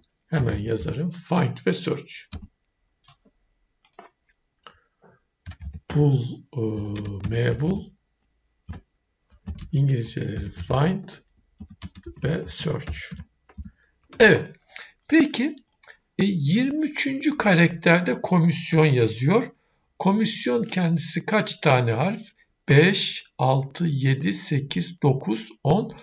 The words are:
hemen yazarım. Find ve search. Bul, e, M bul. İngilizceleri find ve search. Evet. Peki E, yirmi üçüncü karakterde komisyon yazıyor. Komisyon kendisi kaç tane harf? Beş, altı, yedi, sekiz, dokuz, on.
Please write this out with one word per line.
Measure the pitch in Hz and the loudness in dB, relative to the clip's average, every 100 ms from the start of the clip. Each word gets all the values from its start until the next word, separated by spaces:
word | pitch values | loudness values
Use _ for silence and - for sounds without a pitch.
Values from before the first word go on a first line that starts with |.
| _ _ _ | _ _ _
hemen | 160 117 104 | -2 -2 -2
yazarım. | 107 110 82 113 170 | -4 -4 -4 -4 -6
Find | - - 180 135 - - | -6 -2 0 0 -2 -4
ve | |
search. | - - 147 - - - - - _ _ _ _ _ _ _ _ _ _ _ _ _ _ - - _ _ _ _ _ - _ _ _ _ _ _ _ - - - - - | -2 -4 -6 -8 -14 -14 -16 -18 _ _ _ _ _ _ _ _ _ _ _ _ _ _ -20 -20 _ _ _ _ _ -20 _ _ _ _ _ _ _ -20 -14 -14 -14 -4
Bul, | 147 147 131 120 - - | 2 4 2 -2 -10 -12
e, | 127 110 107 104 104 101 98 101 | -6 -4 -4 -6 -6 -8 -8 -4
M | 113 120 113 | -2 -2 0
bul. | 156 202 - _ _ _ _ _ _ _ - - _ _ _ _ _ _ - - - | -2 -2 -6 _ _ _ _ _ _ _ -20 -20 _ _ _ _ _ _ -14 -12 -4
İngilizceleri | 139 139 127 113 - - 101 98 | 0 0 0 -4 -6 -6 -6 -8
find | - - 127 156 190 - - _ _ _ _ - - - - - - | -10 -4 0 2 0 -6 -18 _ _ _ _ -20 -16 -16 -16 -18 -8
ve | 135 160 - | -4 -4 -6
search. | - - - - 73 - - - _ _ - - _ _ _ _ - | -6 -6 -6 -8 -10 -10 -14 -18 _ _ -20 -20 _ _ _ _ 4
Evet. | 220 156 - - _ - - _ _ | 6 6 2 -14 _ -20 -20 _ _
Peki | 320 294 - 269 302 _ _ - - _ - | 4 4 2 -4 -4 _ _ -20 -20 _ -2
E, | |
yirmi | 196 185 139 202 262 302 311 | 0 2 2 2 2 0 -4
üçüncü | - 277 269 294 294 | -2 -2 0 -2 0
karakterde | 214 170 165 170 175 170 180 247 | 4 6 4 4 4 4 2 -4
komisyon | - 180 170 - - 160 | 0 4 4 2 2 4
yazıyor. | 156 127 113 107 131 208 262 - _ _ _ _ | 4 4 2 2 2 2 0 -10 _ _ _ _
Komisyon | 190 202 220 - 247 240 | 0 2 0 0 0 -2
kendisi | 220 - 170 170 - - - | -2 -2 0 0 -2 -6 -2
kaç | 214 208 - | -2 -2 0
tane | 151 127 120 | 2 4 2
harf? | 113 165 220 - - _ _ - | 0 -2 -4 -10 -20 _ _ 4
Beş, | 143 175 - - - - _ | 6 6 4 0 -2 -10 _
altı, | 131 135 139 - 175 | 2 2 0 -4 -2
yedi, | 135 135 135 165 | 0 0 0 0
sekiz, | - - 143 - - 170 - | -4 -2 -4 -2 -6 -6 0
dokuz, | 147 139 - 110 - - | 0 0 -2 -6 -6 -6
on. | 139 180 - - | 0 2 0 -8